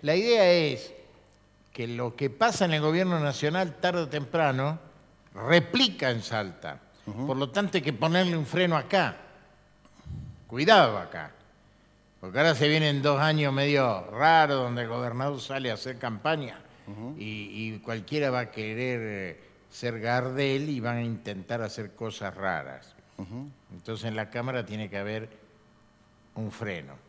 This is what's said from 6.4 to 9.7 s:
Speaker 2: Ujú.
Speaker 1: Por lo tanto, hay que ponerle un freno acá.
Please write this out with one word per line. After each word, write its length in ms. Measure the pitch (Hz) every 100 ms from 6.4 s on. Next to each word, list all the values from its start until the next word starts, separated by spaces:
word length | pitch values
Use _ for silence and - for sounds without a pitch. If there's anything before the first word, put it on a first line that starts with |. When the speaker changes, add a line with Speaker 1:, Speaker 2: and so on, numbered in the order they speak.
| 98 82 80 71 - _ -
Speaker 2:
Ujú. 220 | 104 135
Speaker 1:
Por 80 | 131
lo 140 | 139
tanto, 280 | 185 202 185
hay 40 |
que 100 | 143
ponerle 460 | 120 160 170 185 165
un 80 | 139
freno 320 | 165 180 160
acá. 400 | - 196 143 90 - - - _ _